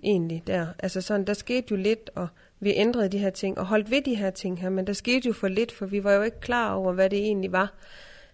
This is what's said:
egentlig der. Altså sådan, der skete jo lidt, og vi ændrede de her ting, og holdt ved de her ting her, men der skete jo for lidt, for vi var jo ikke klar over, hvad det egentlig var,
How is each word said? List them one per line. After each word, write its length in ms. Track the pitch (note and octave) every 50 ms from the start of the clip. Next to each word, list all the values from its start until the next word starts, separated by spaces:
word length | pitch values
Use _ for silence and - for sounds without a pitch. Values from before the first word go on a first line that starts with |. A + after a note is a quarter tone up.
| -
egentlig 400 | G#3+ G3+ F3 E3 E3 E3 E3 E3+
der. 200 | F#3+ F#3+ F3 E3 E3 F3 -
Altså 220 | - F#3 - F#3
sådan, 240 | F3+ - G#3+ G3+ F#3+
der 60 | G3+ G#3
skete 340 | - - - B3 B3+ A#3+ -
jo 40 | G#3+
lidt, 340 | F#3+ F#3+ G#3 A3+ A3 - - -
og 120 | F#3+ F3+ E3+ - _ - - _ -
vi 140 | G3+ G3+ -
ændrede 340 | - G#3 A#3 B3 A#3+ G#3 F#3
de 80 | G3
her 120 | G3+ G3+ F#3+
ting, 280 | F#3+ - - G3 -
og 80 | - F3+
holdt 260 | F#3 G#3+ G#3+ G#3 G#3+
ved 100 | B3+ D4
de 140 | C#4 C4+ A#3+
her 140 | G3+ G3 F#3+
ting 320 | F#3 - - F#3 F#3 F3
her, 80 | F#3 F#3
men 180 | F#3+ F#3+ F#3
der 60 | G3 G3+
skete 340 | - - A#3 B3 C4 B3+
jo 60 | A#3+ G#3+
for 140 | - -
lidt, 240 | F#3+ F#3+ G#3+ A#3 A3+
for 140 | - - G3+
vi 180 | F#3+ G3+ G3+ G3
var 100 | G3+ G3+
jo 80 | G3+
ikke 180 | G#3 A#3 A3+ -
klar 340 | - - A#3+ A#3+ A3+ G#3 F#3+
over, 200 | F#3+ F#3+ F#3 F3+
hvad 160 | F#3 F#3+ F#3+
det 100 | G3+ G3+
egentlig 320 | G#3 G#3+ G#3 F#3+ F#3+ F#3
var, 220 | F#3 F#3 G3 G3 - - - - - - - - - - - -